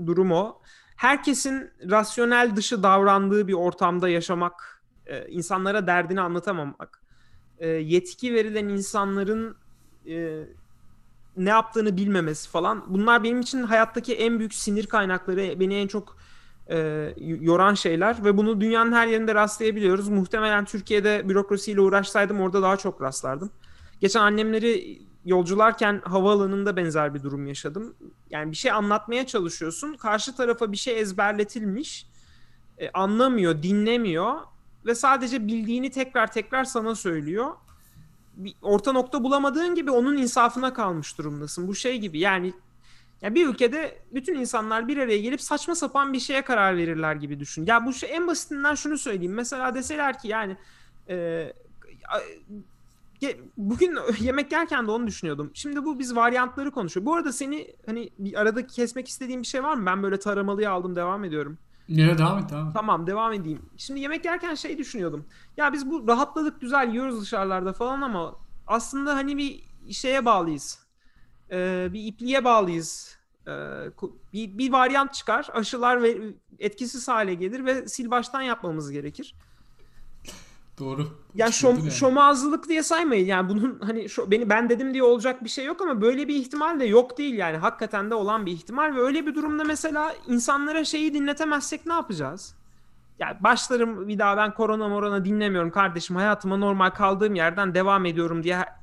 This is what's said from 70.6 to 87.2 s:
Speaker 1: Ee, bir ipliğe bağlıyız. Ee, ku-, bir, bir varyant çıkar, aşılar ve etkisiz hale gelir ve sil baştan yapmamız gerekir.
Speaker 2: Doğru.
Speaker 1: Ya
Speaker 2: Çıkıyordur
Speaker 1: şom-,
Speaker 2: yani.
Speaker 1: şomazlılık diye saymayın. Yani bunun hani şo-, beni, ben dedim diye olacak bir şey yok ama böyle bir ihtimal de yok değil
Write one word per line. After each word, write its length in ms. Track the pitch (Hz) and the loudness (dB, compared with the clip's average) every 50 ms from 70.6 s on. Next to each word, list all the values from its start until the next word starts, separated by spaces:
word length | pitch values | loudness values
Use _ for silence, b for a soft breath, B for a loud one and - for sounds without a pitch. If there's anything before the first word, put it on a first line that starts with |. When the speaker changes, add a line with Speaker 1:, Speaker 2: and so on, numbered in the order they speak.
| - - - - _ _ _ _ _ - _ - - - - - _ - | -8 -12 -14 -16 _ _ _ _ _ -20 _ -20 -20 -20 -20 -20 _ -8
Speaker 1:
Ee, 360 | 180 185 180 185 185 180 185 180 185 | -6 -4 -2 -2 -2 -2 -4 -4 -6
bir 120 | 220 208 | -8 -8
ipliğe 400 | 220 202 - 233 247 269 269 240 | -10 -10 -6 -4 -2 0 2 4
bağlıyız. 720 | 247 233 220 196 175 170 165 160 160 - - - - - - _ _ _ _ _ | 6 6 6 4 2 0 -2 -4 -6 -10 -12 -16 -18 -20 -20 _ _ _ _ _
Ee, 40 | 156 143 143 147 143 139 - 143 151 - | -14 -12 -10 -10 -10 -10 -10 -12 -12 -12
ku-, 140 | - 202 - - - - - - | -12 -12 -12 -12 -16 -18 -14 -10
bir, 240 | 208 226 190 196 | -10 -10 -8 -4
bir 140 | 208 262 262 | -4 0 2
varyant 420 | 262 262 254 254 277 277 277 269 - | 4 4 4 4 4 2 0 0 -4
çıkar, 340 | - - - 214 269 294 - - | -6 -2 -2 0 -2 -2 -4 -4
aşılar 500 | 233 208 - 269 240 240 247 247 247 233 | -4 -4 -4 -2 0 2 2 4 4 2
ve 140 | 233 233 185 220 214 190 - _ _ - - | 2 0 0 -6 -10 -14 -16 _ _ -12 -8
etkisiz 480 | 202 208 208 - 254 240 - 254 - | -6 -6 -6 -6 -8 -8 -8 -8 -4
hale 260 | 262 240 220 214 190 180 | -2 0 0 0 0 -2
gelir 320 | 170 185 190 233 262 262 | -4 -4 -6 -6 -4 -2
ve 220 | 254 262 262 - 202 - | -2 -2 -2 -4 -8 -8
sil 140 | - 240 226 | -8 -4 -2
baştan 300 | 247 247 233 - - 269 | -2 -2 -2 -2 -6 -6
yapmamız 500 | 262 254 226 - - 175 156 156 147 143 | -4 -4 -4 -4 -4 -6 -6 -6 -8 -8
gerekir. 440 | 139 143 143 147 - - 302 - - b b b b b b b b b b b b b b b - - B B B B B B B B B - - - | -8 -10 -10 -10 -12 -14 -16 -16 -18 b b b b b b b b b b b b b b b -18 -18 B B B B B B B B B -20 -14 -10
Speaker 2:
Doğru. 280 | 139 135 135 143 151 - - - - - - | -8 -6 -4 -4 -6 -6 -8 -14 -20 -8 -2
Speaker 1:
Ya 160 | 202 220 233 | 0 0 2
Speaker 2:
Çıkıyordur 280 | 226 - 269 247 247 247 | 2 4 6 6 6 4
Speaker 1:
şom-, 20 | 156 | 2
Speaker 2:
yani. 80 | 151 | -2
Speaker 1:
şomazlılık 800 | - - 285 254 262 285 285 285 285 247 269 294 311 320 - 311 | 0 2 2 4 6 8 8 8 8 6 2 0 -2 -2 -2 -2
diye 140 | 320 320 302 | -2 0 0
saymayın. 420 | - 339 320 349 302 240 196 185 | 0 0 0 2 2 2 2 4
Yani 240 | 190 196 185 190 185 | 2 2 2 2 0
bunun 300 | 202 214 220 208 160 156 | 0 0 0 -2 -2 -4
hani 200 | - 208 226 226 208 | -4 -4 -4 -4 -6
şo-, 280 | 202 - 254 - 190 | -6 -6 -6 0 2
beni, 180 | 202 226 240 202 | 2 2 4 2
ben 200 | 208 226 240 233 | 2 2 4 2
dedim 240 | 240 220 269 269 254 | 2 2 0 0 2
diye 100 | 262 254 | 4 6
olacak 400 | 240 240 233 208 262 254 254 240 | 6 6 6 2 0 -2 -4 -6
bir 60 | 226 | -8
şey 160 | - 285 262 | -8 -6 -6
yok 160 | 285 330 330 | -6 -4 -4
ama 200 | 392 330 262 202 | -2 -2 0 2
böyle 260 | 208 233 262 269 294 | 4 4 2 2 0
bir 80 | - 294 | -2 -2
ihtimal 440 | 285 247 262 294 294 302 330 339 285 | -2 -2 -4 -4 -2 -2 -2 0 0
de 60 | 254 | 2
yok 320 | 208 202 240 247 247 - | 6 6 6 6 6 2
değil 180 | - | -6